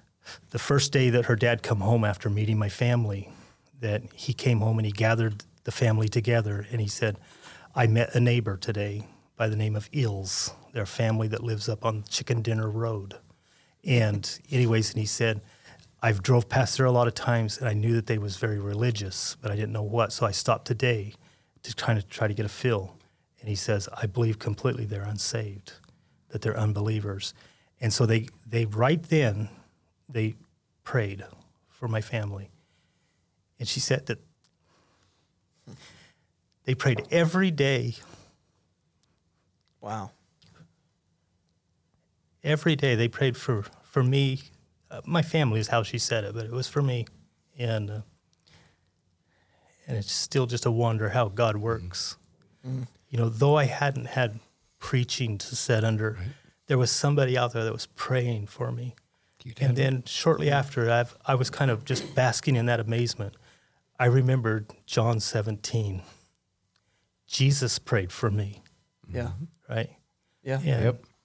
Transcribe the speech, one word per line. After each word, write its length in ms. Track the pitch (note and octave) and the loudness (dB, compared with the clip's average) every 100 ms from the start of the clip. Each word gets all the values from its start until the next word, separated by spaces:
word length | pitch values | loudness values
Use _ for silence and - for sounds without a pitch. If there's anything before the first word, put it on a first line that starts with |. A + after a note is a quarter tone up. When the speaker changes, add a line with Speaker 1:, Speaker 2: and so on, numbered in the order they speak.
| _ _ - - _ | _ _ -20 -20 _
Speaker 1:
the 80 | A2+ | -6
first 320 | - C#3 - | 0 2 4
day 180 | C#3 B2+ | 4 6
that 160 | A#2+ A#2 | 4 4
her 100 | A2 | 4
dad 260 | A#2+ A#2 | 4 2
come 180 | - A2 | 0 0
home 220 | G2 A#2 | 4 4
after 260 | G#2+ F#2+ G#2+ | 4 0 -2
meeting 280 | G2+ G#2+ G#2+ | 0 2 2
my 120 | G#2 | 0
family, 600 | - A#2+ A#2+ A2 G2 G2+ - - _ _ C#3+ | 0 2 2 0 -4 -8 -18 -20 _ _ -8
that 220 | A2 G#2 A2 | -4 -4 -6
he 200 | - - | -10 -8
came 260 | A#2+ C3 A2+ | -2 2 2
home 200 | A2 A2+ | 2 2
and 60 | G#2+ | 0
he 60 | |
gathered 520 | G2+ A2+ A2+ A2 G#2 - _ - | 2 4 4 2 -2 -12 _ -6
the 60 | |
family 360 | - A#2 A2 G#2+ | 0 2 4 2
together 560 | A#2+ A2 A#2 G#2 G2+ G2+ | 0 2 2 2 -4 -4
and 100 | A#2+ | -4
he 60 | G#2 | -4
said, 300 | - A2 G#2 - - - - - - | -2 -2 -2 -10 -20 -20 -20 -6 2
"I 120 | A#2 | 4
met 280 | A2+ A#2+ B2 | 4 4 4
a 40 | |
neighbor 380 | A#2+ A#2+ G#2+ F#2+ | 4 4 0 -4
today 500 | - G#2+ G#2 G#2 G#2+ - _ - | -4 -4 -4 -6 -10 -18 _ -4
by 120 | A2 | -2
the 60 | G#2+ | 0
name 200 | A2 G#2+ | 0 -2
of 120 | - | -4
Ills, 600 | D3 A#2+ G2 F#2+ - - - - | -2 -2 -2 -4 -4 -4 -8 -12
their 120 | A#2+ G2 | -8 -6
family 420 | - A2+ A2 A2 | -2 0 0 0
that 140 | G#2 | -4
lives 260 | A#2+ G#2+ G#2 | -4 -4 -4
up 160 | G#2+ A2+ | -4 -2
on 180 | G#2+ G#2 | -4 -4
Chicken 320 | - - A#2+ | -6 -2 -2
Dinner 280 | A2 A2 A2 | 0 -2 -2
Road." 460 | A2 A#2 G#2+ G2 - - _ _ _ _ _ - | -2 -2 -4 -8 -16 -20 _ _ _ _ _ 2
And 380 | B2 A2 G2+ - - - | 4 4 2 -4 -10 -2
anyways, 380 | C3 A#2+ A2+ G#2+ | 2 4 4 2
and 80 | - | -2
he 60 | G#2+ | -2
said, 360 | - A#2 G#2+ - - - - - _ | 0 0 0 -6 -20 -20 -20 -20 _
"I've 200 | A#2 G#2 | 0 2
drove 260 | F#2+ B2 A#2 | 4 4 4
past 260 | C3+ A#2 - | 2 2 2
there 80 | C3 | 4
a 60 | |
lot 160 | B2 A#2+ | 4 4
of 60 | |
times 440 | - - A#2 A2 - | 0 0 2 0 -2
and 120 | B2 | -2
I 40 | |
knew 200 | G#2 A2+ | 0 2
that 140 | A#2 G#2+ | 2 0
they 100 | A2 | -2
was 180 | G#2 F#2 | -4 -4
very 220 | A2+ G#2 | -4 -2
religious, 800 | G2+ G2+ B2 G#2+ G2 - - - | -4 -2 -2 -2 -6 -6 -8 -6
but 80 | A2 | -6
I 40 | G2+ | -4
didn't 180 | G#2+ | -4
know 100 | A2 G#2+ A#2 | -4 -2 0
what. 160 | G#2+ | 0
So 140 | - A2+ | 2 -2
I 60 | |
stopped 340 | F#2+ - A2 - | 0 0 0 0
today 460 | A#2 B2 A2+ G2+ - - _ _ _ | -2 0 0 -4 -14 -20 _ _ _
to 100 | - - | -14 -6
kind 220 | - G#2+ | -2 0
of 120 | - | -2
try 180 | - G#2+ | -4 -2
to 60 | |
get 120 | G#2 G#2 | -2 -4
a 40 | - | -2
feel." 340 | B2+ G#2+ F#2+ - _ _ _ _ | -2 -2 -4 -14 _ _ _ _
And 80 | G#2+ | -8
he 80 | G2+ | -6
says, 320 | - G#2 - | -2 -2 -4
"I 140 | - G#2+ | -6 -4
believe 320 | G#2+ A2+ G#2+ | 0 0 -2
completely 460 | - G#2 B2+ A#2+ G#2+ | -4 -2 -2 -2 -4
they're 180 | G2+ G2+ | -6 -6
unsaved, 600 | G#2 - A2+ G#2 G2 - - _ _ _ _ _ | -6 -4 -4 -6 -10 -16 -20 _ _ _ _ _
that 120 | G#2 | -6
they're 160 | A2+ G#2+ | -4 0
unbelievers." 760 | G#2+ G2+ G#2 A2 G#2 G2 - - - _ _ - | 0 0 -2 -2 -4 -8 -10 -14 -20 _ _ -6
And 140 | A#2 | -2
so 120 | - A#2 | 2 4
they, 220 | A2 A2+ - A#2 | 4 0 -10 -4
they, 200 | A#2 A2 | -2 0
right 360 | G#2+ B2 E3 | 2 2 2
then, 460 | E3+ D#3+ B2+ G2+ G#2+ - - _ _ _ - | 2 2 4 2 -4 -8 -20 _ _ _ -8
they 260 | A#2+ G#2+ A2 _ _ _ _ | -2 -2 -4 _ _ _ _
prayed 400 | - C3+ G#2 G2 - - - _ _ | -4 -2 -2 -6 -14 -20 -20 _ _
for 180 | - A#2+ | -10 -4
my 140 | A2 | -4
family. 480 | G#2+ A#2 G#2 G2 G2 _ _ _ _ _ _ _ _ _ _ - | -2 -4 -6 -8 -14 _ _ _ _ _ _ _ _ _ _ -12
And 80 | A#2+ | -6
she 120 | - | -4
said 260 | - C3 - | -2 -2 -4
that 140 | A2+ _ _ _ _ _ _ _ _ _ _ _ _ _ _ - D#3 - - - _ _ _ _ _ - | -8 _ _ _ _ _ _ _ _ _ _ _ _ _ _ -20 -20 -20 -20 -20 _ _ _ _ _ -4
they 100 | B2+ | 0
prayed 300 | C#3 B2 - | 2 0 2
every 400 | E3+ E3 F3+ F#3+ | 2 2 2 2
day. 440 | D3+ C#3 C3 A#2+ A2+ - - - _ _ _ _ _ _ _ _ _ _ _ _ _ _ _ | 2 2 2 -2 -6 -12 -20 -20 _ _ _ _ _ _ _ _ _ _ _ _ _ _ _
Speaker 2:
Wow. 300 | G#2 G#2+ F#2+ _ _ _ _ - - _ _ _ _ _ _ _ _ _ _ _ _ _ _ _ _ _ | -10 -8 -10 _ _ _ _ -20 -20 _ _ _ _ _ _ _ _ _ _ _ _ _ _ _ _ _
Speaker 1:
Every 320 | D3 D3+ E3+ D3 | 0 2 2 4
day 200 | C#3 A2+ | 4 4
they 120 | A#2 | 2
prayed 300 | - A2+ A#2+ | 2 0 0
for, 260 | - A2+ G2 - | -2 -2 -4 -12
for 200 | _ - | _ 2
me. 380 | B2+ C#3 C3+ C3+ - _ _ _ - | 4 4 2 0 -8 _ _ _ -18
Uh, 120 | A#2+ - | -14 -2
my 160 | E3 | 0
family 380 | D#3+ D#3+ C3+ A2 | 2 2 2 2
is 80 | G#2+ | 0
how 160 | A#2 | 0
she 140 | G#2+ A#2+ | 0 -4
said 260 | - A2+ | -2 -2
it, 100 | G2+ | -4
but 120 | A2 A2 | -8 -8
it 60 | |
was 160 | A#2+ B2+ | -6 -4
for 140 | D3 | -2
me. 240 | C#3 B2 A2 - _ _ _ C#3 | 0 -2 -6 -12 _ _ _ -6
And, 320 | A#2+ A2 G2+ | -2 -2 -4
uh, 120 | G#2+ G#2+ _ _ _ _ - _ _ _ _ _ _ _ _ _ _ _ _ - | -8 -12 _ _ _ _ -20 _ _ _ _ _ _ _ _ _ _ _ _ -8
and 100 | A#2 | -6
it's 140 | G#2 | -4
still 340 | - - C#3+ B2 | -4 -2 0 0
just 200 | A#2+ B2+ | 0 0
a 60 | |
wonder 380 | A2+ A#2 A2 G#2+ | 2 2 0 0
how 200 | B2 A2+ | 0 0
God 280 | F#2+ A#2 G#2 | 2 0 0
works. 600 | A2 A2+ F2 - - - _ _ _ _ B2+ | -2 -4 -6 -8 -8 -10 _ _ _ _ -10
Speaker 2:
Mm-hmm. 180 | C3 B2 _ _ | -8 -8 _ _
Speaker 1:
You 80 | A#2+ | -2
know, 120 | A2+ | 0
though 260 | A2+ C#3+ D3+ | 4 4 6
I 80 | C#3 | 4
hadn't 400 | - C#3+ C3 A#2+ | 2 -2 -2 -4
had 320 | - A#2+ A2 - _ _ _ | -2 -2 -2 -18 _ _ _
preaching 580 | - C3 B2 - A#2+ G#2 | -4 -2 0 -2 -4 -6
to 160 | - B2 | -6 -6
sit 280 | - A2+ | 0 2
under, 280 | A2+ G#2+ A2 | 2 0 -2
Speaker 3:
Right. 160 | G2 F#2+ - _ _ - | -4 -10 -12 _ _ -2
Speaker 1:
there 100 | C3 | 0
was 140 | A#2 | 2
somebody 460 | - C#3+ C#3+ C3 B2 | 2 2 4 2 2
out 160 | A#2+ | 0
there 100 | A#2 | -2
that 100 | A2+ | -4
was 120 | A2+ - | -4 -10
praying 600 | - - C3 A#2+ A2+ G#2 | -8 -2 0 0 -2 -6
for 240 | - A#2+ | -8 -8
me. 240 | A#2+ B2 - _ _ _ _ | -6 -10 -12 _ _ _ _
Speaker 3:
You 100 | A#2+ A#2 | -16 -2
Speaker 1:
And 140 | C3+ B2 | 2 4
Speaker 3:
did. 100 | C3+ | 2
Speaker 1:
then 180 | C3 - | 0 -4
shortly 460 | - E3 D#3+ D3+ | -2 2 2 4
after, 400 | C#3+ C#3 - A#2 | 2 2 0 2
I've, 240 | A#2 A#2+ - - | 4 2 -4 0
I 100 | C3 | 0
was 140 | B2+ | 0
kind 220 | - C3+ | 0 0
of 140 | A2 - | 0 -2
just 280 | B2+ - - | -6 -4 2
basking 400 | B2+ - - B2+ | 2 2 2 2
in 80 | A#2+ | 2
that 140 | A#2+ | 2
amazement. 540 | A2 A#2 A#2 - G2+ - _ _ _ _ _ - | 0 -2 -2 -4 -8 -12 _ _ _ _ _ 0
I 60 | B2+ | 4
remembered 640 | C3 B2+ C3 A2+ A2 G#2+ - - | 4 4 2 0 -2 -4 -16 -4
John 340 | - A#2 A2+ | 0 2 2
seventeen. 800 | - A2+ G#2+ G#2 - A#2 G#2 F#2 - - _ _ _ _ _ _ _ _ _ _ - | 0 -2 -2 -4 -4 -2 -2 -6 -10 -20 _ _ _ _ _ _ _ _ _ _ -8
Jesus 520 | - C3+ C#3 B2+ - | 0 2 2 0 -4
prayed 320 | - A2+ F#2 | -2 -2 -2
for 180 | - A#2+ | -2 -2
me. 320 | G2+ G2+ G2+ - _ _ _ - | 0 -4 -8 -18 _ _ _ -10
Speaker 2:
Yeah. 200 | A2 A#2 | -8 -6
Speaker 3:
Mm-hmm. 460 | F#2+ E3 _ - | -8 -12 _ -8
Speaker 1:
Right? 160 | A#2 A2 - _ _ _ _ | -6 -6 -10 _ _ _ _
Speaker 2:
Yeah. 140 | - C3+ | -6 -4
Speaker 1:
And 60 | D3 A#2+ | 0 2
Speaker 3:
Yep. 220 | A#2+ B2 - _ | 2 0 -6 _